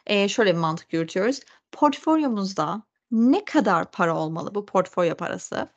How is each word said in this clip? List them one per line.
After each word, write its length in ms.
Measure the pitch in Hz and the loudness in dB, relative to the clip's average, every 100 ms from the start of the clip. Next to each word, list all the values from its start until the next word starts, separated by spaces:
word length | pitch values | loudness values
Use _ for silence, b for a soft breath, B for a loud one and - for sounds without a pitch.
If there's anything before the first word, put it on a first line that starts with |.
| - | -2
e, 220 | 208 202 | 0 0
şöyle 260 | - 214 | 2 2
bir 40 | 170 | 2
mantık 320 | 165 165 - | 0 -4 -4
yürütüyoruz. 480 | 165 165 185 208 277 b b _ | -4 -2 -2 -2 -2 b b _
Portfolyomuzda 1120 | - 294 277 - 320 285 214 190 190 151 202 - _ _ | 0 2 2 0 0 0 -2 -4 -4 -4 -4 -10 _ _
ne 340 | 226 233 339 | 2 4 4
kadar 460 | 415 311 208 170 175 | 2 0 2 2 -2
para 260 | - 170 160 | -2 0 0
olmalı? 380 | 156 160 - | -2 -4 -6
Bu 120 | 202 202 | -6 -2
portfolyo 500 | 190 185 - 175 160 | 0 0 0 0 -2
parası. 520 | 175 185 - - - | -6 -8 -8 -8 -8